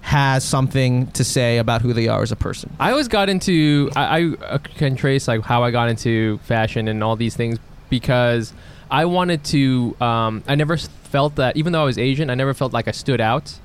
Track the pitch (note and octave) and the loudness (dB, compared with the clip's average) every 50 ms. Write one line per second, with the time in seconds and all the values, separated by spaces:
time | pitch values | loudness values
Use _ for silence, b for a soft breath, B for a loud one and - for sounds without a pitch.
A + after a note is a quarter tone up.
0 | - - - D3 C#3 C3+ C3+ C3 C3 - - C#3 C3 B2+ - C#3 C3 B2+ B2 B2 | -2 0 2 2 2 2 2 0 0 0 0 0 0 0 0 0 0 2 2 0
1 | C3 - - - C3 - - C#3 B2 A#2+ A#2 A#2 A2+ A#2 A#2 A2+ A2+ B2 A#2+ A2+ | 0 -2 -2 -4 -2 0 0 0 2 2 2 2 2 2 0 0 0 0 0 0
2 | A2+ A2+ A2 G2+ G#2 A2 A#2 - - - F#2+ - - - - - - F3+ A#3+ D4 | 0 0 0 0 0 -2 -2 -4 -4 -6 -6 -8 -10 -14 -6 -2 0 0 2 0
3 | D4+ A#3+ G#3+ G#3+ G3 G3 G3 F#3 - - F#3 D#3+ D#3 D3+ D3 C#3+ C#3+ C3 C#3 C#3 | 0 0 2 0 2 2 0 0 0 2 2 4 4 4 4 4 2 2 0 0
4 | C#3+ - - D#3+ E3+ E3 D3 - - - G#2+ C#3 - - - - D#3 C#3 C3 B2 | 0 2 2 2 2 0 -2 -4 -8 -4 -4 -4 -6 -6 -4 -2 0 0 0 0
5 | - C#3 C3+ C#3 - - A#2+ A2+ G#2+ - B2 A#2+ A#2+ A#2+ A#2 A#2+ A#2 A#2 A#2 A2 | 2 2 2 2 2 0 0 -2 0 0 2 2 2 2 2 2 2 2 0 0
6 | - C3 A2+ A2+ A2 A2 G#2+ G#2 - - A#2+ A2+ A2 A2 - A#2 A2 A2 G#2+ G#2+ | 0 0 2 2 2 0 0 -4 -2 -2 0 0 0 0 0 -2 -2 -2 -2 -2
7 | G#2+ A2 A2+ A2 A#2+ A2+ - - A#2+ A#2 A#2 A2+ - - - - - - - B2 | 0 -2 0 0 -2 -4 -2 -2 -4 -4 -4 -6 -8 -12 -20 -20 -6 -4 -4 -2
8 | - - C3 B2 B2 A#2+ A#2+ A#2 A2+ G#2+ - B B B B B B B C3 C#3 | 0 2 2 2 4 2 2 0 -2 -4 -10 B B B B B B B 0 0
9 | D#3+ F3 F3 F3+ F3+ F3+ F3 D#3 C#3+ - - C#3+ C#3 C3 C3 B2+ B2 A#2 - - | 2 2 2 0 2 0 0 -2 -2 0 2 2 4 4 2 2 0 -2 -2 -2
10 | B2 A#2+ A#2 A2+ A2+ A2+ A2 G#2+ - - C#3 C#3+ D3+ D3 E3 D#3 - - - - | 0 0 2 2 0 0 -2 -4 -4 -2 0 0 2 0 0 -4 -4 -8 -14 -18
11 | - - - C#3+ C#3 D3+ D3 - C3+ B2 - - D#3 F3 F3 D#3+ D#3 C#3 B2 - | -20 -4 0 0 0 0 0 0 0 0 0 0 0 0 2 2 2 0 0 0
12 | A#2 C3 C3+ C3 D#3+ C#3 B2 B2+ C3+ C3+ C3+ - C#3 B2+ G2+ A#2 A2+ - G#2 - | 0 0 0 0 0 -2 0 0 0 -2 0 -2 -4 -2 -2 -2 -2 -2 -6 -6
13 | - - C#3 A#2 A2+ A2 A#2 C#3+ D3 - - - - | -2 -2 0 0 2 2 0 0 -4 -8 -18 -18 -20